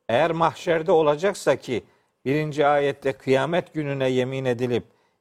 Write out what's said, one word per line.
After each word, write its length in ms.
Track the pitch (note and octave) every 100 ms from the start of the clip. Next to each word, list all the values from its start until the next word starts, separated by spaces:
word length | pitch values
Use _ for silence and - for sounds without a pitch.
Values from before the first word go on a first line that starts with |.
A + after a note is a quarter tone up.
| -
eğer 220 | A#2+ E3
mahşerde 640 | E3 D#3+ - F3+ D#3+ E3
olacaksa 640 | D#3+ D3 D3+ G3 F#3 D#3 B2+
ki 280 | - G#2+ - _ _ _
birinci 420 | B2+ D3 D#3 D3 C#3+
ayette 460 | D3 C#3+ - C3+
kıyamet 640 | C3 C3 C3 C#3+ F3 F3
gününe 340 | D#3 C#3+ C#3 C3
yemin 360 | B2+ B2+ C3+
edilip 400 | C3 A#2 B2 A#2 - _ _ _